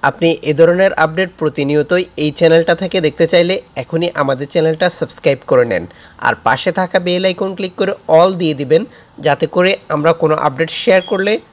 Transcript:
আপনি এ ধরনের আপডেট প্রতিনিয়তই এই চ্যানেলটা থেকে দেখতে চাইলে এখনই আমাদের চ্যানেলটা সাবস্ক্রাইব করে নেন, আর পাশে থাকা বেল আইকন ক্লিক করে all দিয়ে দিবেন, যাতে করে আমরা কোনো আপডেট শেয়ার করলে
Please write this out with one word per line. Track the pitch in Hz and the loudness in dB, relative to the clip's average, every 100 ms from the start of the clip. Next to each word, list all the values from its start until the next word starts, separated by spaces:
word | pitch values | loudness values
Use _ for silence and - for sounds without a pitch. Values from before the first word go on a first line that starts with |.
আপনি | 139 135 165 160 147 | -4 0 -2 0 -2
এ | |
ধরনের | 147 165 175 190 - | 4 4 6 2 2
আপডেট | 156 160 185 - | -2 0 -6 -4
প্রতিনিয়তই | 156 143 139 147 147 180 185 - | -6 -2 -2 0 0 0 -2 -4
এই | 151 | -4
চ্যানেলটা | 143 170 165 165 170 | 2 4 4 4 0
থেকে | 190 190 | 0 -2
দেখতে | 156 - 165 | -2 0 0
চাইলে | 175 175 190 - - | 2 2 -2 -6 -12
এখনই | 123 165 170 | -6 -4 -4
আমাদের | - 139 131 143 | -2 -4 -2 -4
চ্যানেলটা | 170 160 160 180 - | -2 0 0 -2 -4
সাবস্ক্রাইব | - - - 135 - | -10 -4 -2 -2 0
করে | 127 120 | 2 2
নেন, | 92 87 - - - - | -2 -6 -16 -20 -6 -4
আর | 117 - | -2 0
পাশে | 127 - | 0 -2
থাকা | 175 180 190 180 | -2 -2 -2 -2
বেল | 180 | -2
আইকন | 190 180 151 | -2 -2 -6
ক্লিক | 185 190 180 | -6 -10 -4
করে | 190 202 - 160 | -4 -4 2 4
all | 180 185 | 4 2
দিয়ে | 170 | -2
দিবেন, | 143 139 156 226 - - - | -2 0 0 0 -14 -20 -6
যাতে | - 143 156 | -2 -2 -2
করে | - 180 196 - | 0 0 0 -4
আমরা | 151 151 165 | -2 0 2
কোনো | 160 156 151 | 0 0 -2
আপডেট | 131 165 - | -2 -6 -4
শেয়ার | - 190 185 | 2 2 2
করলে | 196 196 220 - | -2 -2 -2 -6